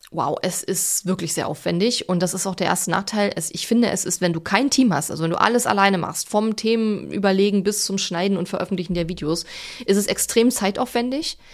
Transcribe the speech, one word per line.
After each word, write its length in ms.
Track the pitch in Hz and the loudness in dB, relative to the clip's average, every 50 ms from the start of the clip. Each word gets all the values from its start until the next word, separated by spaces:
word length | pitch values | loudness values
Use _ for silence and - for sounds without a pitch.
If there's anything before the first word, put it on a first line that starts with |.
| - - | -20 -10
wow, 280 | - 160 127 135 156 - | -6 -2 -2 -2 -2 -2
es 220 | - 185 180 - - | -2 -4 -4 -4 -4
ist 420 | - 190 180 - - - - - | -4 -2 -2 -2 -2 -2 -2 -2
wirklich 280 | 180 185 185 170 160 - | -2 -2 -2 -2 -4 -2
sehr 160 | - 143 - | -2 -2 -4
aufwendig 580 | 151 - - 175 170 175 196 240 240 - - - | -4 -4 -4 -2 0 2 2 2 0 0 -2 0
und 140 | 185 175 | 0 0
das 120 | 180 175 175 | 0 0 -2
ist 140 | 185 - 196 | -2 -4 -4
auch 80 | 180 | -4
der 120 | - 185 - | -2 0 0
erste 240 | 185 180 - - | 0 0 0 0
Nachteil. 420 | 165 175 196 - 214 214 202 202 - | -2 -2 -2 -2 -2 0 0 0 -2
Es, 160 | - 160 - | -4 -6 -6
ich 160 | - - - - | -6 -8 -2 2
finde, 220 | 233 240 233 - | 2 4 4 4
es 160 | - 180 - | 2 -2 -2
ist, 160 | - 175 - | -4 -2 0
wenn 100 | 180 175 | 0 0
du 80 | 170 165 | 0 -2
kein 300 | 160 - 202 202 269 285 | -2 0 0 2 2 2
Team 240 | - - 262 233 175 | 4 4 4 4 4
hast, 180 | 139 143 - | 2 0 -2
also 100 | - 156 | -4 -2
wenn 100 | 160 165 | -2 0
du 80 | 175 - | 0 2
alles 280 | - 208 233 240 240 247 | 2 2 2 2 2 2
alleine 300 | 208 196 196 196 196 180 | 2 4 4 4 4 2
machst, 320 | - - - - - - | 0 -2 -4 -6 -6 -2
vom 260 | - 214 214 220 214 | 0 0 2 0 0
Themen 560 | 214 - 220 226 226 220 220 208 - - - | 0 0 2 2 2 2 0 0 -2 -4 -6
überlegen 520 | - 208 196 196 190 190 196 208 202 202 185 | -2 0 2 4 4 4 4 4 4 2 2
bis 200 | 202 208 - - | 2 0 0 -2
zum 140 | - 196 190 | -2 -2 -2
Schneiden 400 | - - 180 170 180 202 196 180 | -2 -2 -2 0 0 0 0 0
und 100 | 180 - | -2 -2
Veröffentlichen 460 | - - 180 - 196 180 175 160 180 | -4 -4 -4 -2 -4 -4 -2 -2 -2
der 160 | 175 170 160 | -2 -2 -2
Videos, 340 | 180 - - 151 180 180 - - - - - - - - 240 | -4 -4 -2 -2 -2 -2 -4 -8 -12 -14 -14 -14 -14 -4 0
ist 120 | - 196 202 | 2 2 4
es 100 | 202 - | 2 2
extrem 420 | - - - - - 233 226 247 | 0 -2 -2 0 4 4 4 4
zeitaufwendig. 880 | 247 - 208 196 196 - 247 240 - 240 240 254 254 285 330 - - - - - | 4 2 0 -2 0 -2 -2 -2 -2 -2 -2 -2 -2 -4 -4 -6 -8 -12 -16 -20